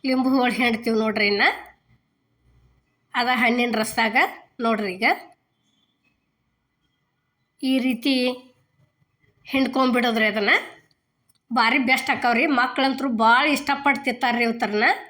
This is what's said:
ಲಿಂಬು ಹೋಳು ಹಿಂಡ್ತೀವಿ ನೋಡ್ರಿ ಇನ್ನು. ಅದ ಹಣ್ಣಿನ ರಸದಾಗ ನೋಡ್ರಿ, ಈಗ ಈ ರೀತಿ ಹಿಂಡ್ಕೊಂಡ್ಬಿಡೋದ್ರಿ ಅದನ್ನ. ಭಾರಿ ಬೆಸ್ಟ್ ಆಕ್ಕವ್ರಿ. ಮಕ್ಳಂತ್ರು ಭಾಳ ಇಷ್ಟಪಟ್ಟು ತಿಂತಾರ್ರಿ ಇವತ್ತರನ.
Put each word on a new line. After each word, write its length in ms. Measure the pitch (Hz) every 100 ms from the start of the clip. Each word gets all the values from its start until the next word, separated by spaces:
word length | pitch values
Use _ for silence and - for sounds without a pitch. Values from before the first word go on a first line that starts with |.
| 269
ಲಿಂಬು 220 | 262 262
ಹೋಳು 200 | 262 247 208
ಹಿಂಡ್ತೀವಿ 400 | 240 226 233 226
ನೋಡ್ರಿ 220 | 220 214 202
ಇನ್ನು. 160 | 202 262 - - _ _ _ _ _ _ _ _ _ _ _ _ _ _ 254
ಅದ 140 | 247 247
ಹಣ್ಣಿನ 320 | 240 240 240 220
ರಸದಾಗ 360 | 220 - 226 233 349 - - _ 233
ನೋಡ್ರಿ, 260 | 220 208 185
ಈಗ 60 | 226 370 - _ _ _ _ _ _ _ _ _ _ _ _ _ _ _ _ _ _ _ _ _ _ _ 262
ಈ 20 | 262 254
ರೀತಿ 280 | 240 285 262 247 254 - _ _ _ _ _ _ _ _ _ -
ಹಿಂಡ್ಕೊಂಡ್ಬಿಡೋದ್ರಿ 760 | 269 262 269 262 240 240 226 220
ಅದನ್ನ. 200 | 208 202 370 - - _ _ _ _ _ _ _ 240
ಭಾರಿ 220 | 226 269 254
ಬೆಸ್ಟ್ 220 | 262 -
ಆಕ್ಕವ್ರಿ. 320 | 254 247 233 302 262
ಮಕ್ಳಂತ್ರು 500 | 254 - 269 247 269 226
ಭಾಳ 200 | 220 240 294 285
ಇಷ್ಟಪಟ್ಟು 480 | - 285 285 269 -
ತಿಂತಾರ್ರಿ 380 | 240 254 240 233
ಇವತ್ತರನ. 440 | 233 214 208 247 - -